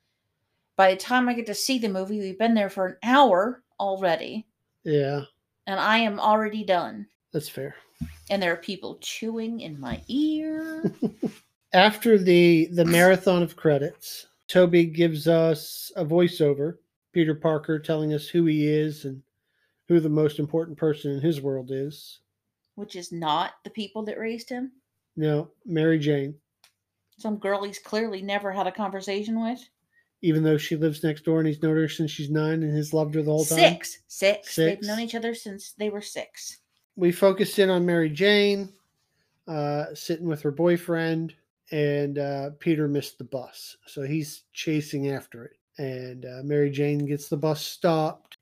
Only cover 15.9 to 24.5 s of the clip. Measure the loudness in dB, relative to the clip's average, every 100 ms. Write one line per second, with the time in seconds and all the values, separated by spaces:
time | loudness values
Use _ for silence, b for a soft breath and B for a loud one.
15.9 | -6 0 2 2 2 2 2 -2 -8 _
16.9 | _ _ 0 2 2 0 -2 -2 -4 -2
17.9 | -2 0 -2 -2 0 2 2 2 2 0
18.9 | -4 -12 -14 -18 _ _ _ _ _ 2
19.9 | 2 4 2 2 0 -2 -2 -4 -2 -2
20.9 | -2 -4 -2 -2 -2 -2 -6 -6 -8 -8
21.9 | -10 -20 -20 _ _ _ _ _ -16 -14
22.9 | -14 -12 -6 -2 0 -2 -8 -14 -10 -10
23.9 | -8 -8 -8 -8 -8 -10